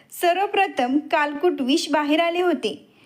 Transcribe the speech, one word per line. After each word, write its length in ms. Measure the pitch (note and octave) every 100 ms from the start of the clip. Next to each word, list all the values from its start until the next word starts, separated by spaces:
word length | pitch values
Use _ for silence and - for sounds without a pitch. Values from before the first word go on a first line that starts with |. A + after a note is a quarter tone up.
| _ -
सर्वप्रथम 760 | F4 F4 G#4 G4+ F#4+ G4 B3 C#4+
कालकूट 640 | - D#4 D4 C#4+ F4+ C#4+
विष 280 | B3+ D#4+ E4
बाहेर 300 | D4+ C#4+ D#4+
आले 220 | E4+ E4+
होते, 460 | F4+ D4+ G#3 - - _